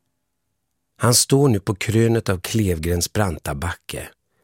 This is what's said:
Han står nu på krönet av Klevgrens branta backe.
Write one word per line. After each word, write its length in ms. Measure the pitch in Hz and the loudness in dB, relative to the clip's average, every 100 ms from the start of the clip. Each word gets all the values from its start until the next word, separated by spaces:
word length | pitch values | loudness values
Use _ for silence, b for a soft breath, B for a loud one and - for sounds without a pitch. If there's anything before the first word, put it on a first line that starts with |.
| _ _ _ _ _ _ _ _ _ - | _ _ _ _ _ _ _ _ _ -2
Han 140 | 117 | 2
står 360 | 120 - 139 143 | 2 4 4 4
nu 100 | 101 | 2
på 160 | - 98 | -2 -6
krönet 540 | - 110 117 113 - | 0 2 2 2 0
av 100 | 90 | -4
Klevgrens 760 | - 113 98 82 82 87 - | -2 0 0 0 -2 -2 -2
branta 420 | 107 101 82 - 71 | -2 -2 -4 -8 -6
backe. 540 | 87 - - - - _ _ _ | -8 -8 -12 -12 -12 _ _ _